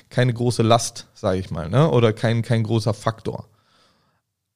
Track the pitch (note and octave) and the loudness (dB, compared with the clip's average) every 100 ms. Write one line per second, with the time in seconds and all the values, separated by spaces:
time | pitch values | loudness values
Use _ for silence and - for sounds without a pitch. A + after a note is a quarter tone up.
0 | - - B2+ A#2 B2 A#2 A2+ A2+ - - | -6 0 0 0 0 2 4 2 0 -10
1 | - - G#2 F#2 F2+ F2 D#2+ A2 D3+ B2+ | -18 -6 -2 -2 -4 -8 -2 2 2 4
2 | A2+ G#2+ A#2 A#2 A2+ A2+ G#2+ A2+ A2 G#2 | 2 2 -2 -2 -2 -2 0 -2 -2 -4
3 | - - - A#1+ - _ _ _ _ _ | -4 -6 -8 -10 -14 _ _ _ _ _
4 | _ _ _ _ _ | _ _ _ _ _